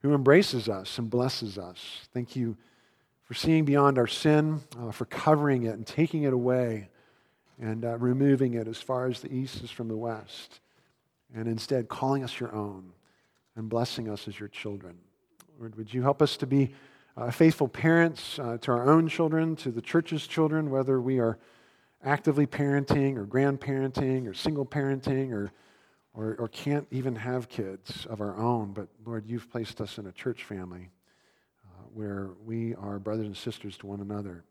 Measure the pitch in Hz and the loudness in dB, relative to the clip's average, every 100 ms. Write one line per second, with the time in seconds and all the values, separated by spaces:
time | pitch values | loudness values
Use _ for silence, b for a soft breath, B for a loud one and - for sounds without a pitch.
0 | 139 143 131 160 202 127 113 98 98 - | 4 4 8 8 8 0 -2 -4 -6 -6
1 | 113 123 127 - 110 98 90 90 - - | -2 0 0 -2 -8 -10 -12 -14 -16 -16
2 | - 123 120 131 117 104 b b b b | -10 -8 -6 -4 -4 -4 b b b b
3 | b b _ - 151 160 147 143 139 131 | b b _ -2 4 4 6 6 6 6
4 | 117 - 156 151 156 156 - 120 117 - | 2 2 4 6 4 -2 -6 -10 -10 -6
5 | 120 - - 151 147 131 117 107 113 - | -8 0 4 6 4 2 0 -6 -6 0
6 | 160 160 147 127 123 127 120 110 95 b | 0 2 2 2 2 2 0 -4 -10 b
7 | b b b b b _ 113 110 117 117 | b b b b b _ -6 -4 -4 0
8 | 123 127 139 135 131 117 110 117 - 127 | 0 4 4 6 4 0 -6 -10 -6 -2
9 | 127 120 - 127 131 101 117 - 113 110 | -2 -4 -6 -6 -6 -10 -12 -10 -8 -6
10 | 117 110 - - - - _ _ _ _ | -6 -8 -12 -18 -20 -20 _ _ _ _
11 | _ _ _ 117 113 113 - 135 117 - | _ _ _ -6 -4 -4 -2 -2 -2 -4
12 | 135 139 123 - 120 107 104 95 92 87 | 0 0 -2 -8 -8 -6 -8 -10 -18 -20
13 | _ _ _ _ _ 113 110 117 120 - | _ _ _ _ _ -12 -4 -2 -2 -4
14 | 113 104 - 98 104 - 110 101 92 87 | -6 -8 -10 -12 -14 -10 -10 -10 -12 -20
15 | _ _ _ _ - - 113 107 107 123 | _ _ _ _ -20 -16 -14 -12 -6 0
16 | 131 143 147 - 135 139 131 B B B | 2 4 2 2 2 4 2 B B B
17 | B - 120 - 165 - 135 - 160 165 | B -8 -8 6 6 6 -2 2 4 6
18 | 170 151 - - 123 113 - 120 123 160 | 4 0 -12 -8 -6 -4 0 2 6 6
19 | 165 - 165 160 160 160 135 117 - 170 | 6 2 2 2 0 -2 -4 -6 0 0
20 | 160 156 - - 156 156 151 135 131 131 | 2 -6 -4 0 2 2 0 0 2 2
21 | 123 131 117 - b b b b b b | 2 2 2 0 b b b b b b
22 | 135 143 - 143 143 - 143 143 135 147 | -2 0 2 2 2 2 2 2 2 2
23 | 139 131 101 127 139 139 139 135 135 131 | 2 0 -2 2 2 0 -2 -2 -2 0
24 | 135 131 120 95 160 147 131 151 139 139 | 0 0 -2 -4 -4 -2 -2 -2 -2 -2
25 | 131 135 135 110 101 b b b b b | 0 -2 0 -4 -6 b b b b b
26 | b 107 110 107 113 - 143 147 143 127 | b -6 -6 -4 -6 -4 -2 -2 -2 -4
27 | 131 113 110 127 117 - 98 95 - - | -4 -4 -4 -6 -6 -8 -8 -8 -14 -14
28 | - 107 104 98 117 120 104 98 92 _ | -10 -6 -6 0 0 2 -2 -8 -12 _
29 | 113 113 107 117 - 123 110 - 104 - | -10 -10 -8 -10 -8 -8 -8 -8 -10 -10
30 | 101 - 127 117 - 101 92 90 90 _ | -14 -8 -8 -8 -10 -10 -10 -14 -18 _
31 | _ _ _ _ _ _ 98 92 110 110 | _ _ _ _ _ _ -20 -20 -18 -10
32 | 104 98 98 92 110 113 113 117 101 101 | -8 -6 -8 -12 -10 -6 -6 -6 -8 -6
33 | 98 110 107 98 - - 104 92 101 101 | -4 -4 -6 -8 -10 -10 -14 -14 -12 -10
34 | 101 104 101 85 _ | -8 -8 -8 -14 _